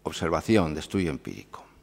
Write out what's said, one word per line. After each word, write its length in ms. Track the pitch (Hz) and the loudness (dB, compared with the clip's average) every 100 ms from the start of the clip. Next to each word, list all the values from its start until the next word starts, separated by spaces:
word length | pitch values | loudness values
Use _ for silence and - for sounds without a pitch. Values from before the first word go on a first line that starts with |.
observación, 720 | - 78 85 80 - 110 82 | -6 -2 0 0 4 4 4
de 60 | 76 | -2
estudio 320 | - 101 87 | -4 -2 -2
empírico. 520 | 67 - 50 - - - - | -4 -10 -14 -16 -20 -20 -20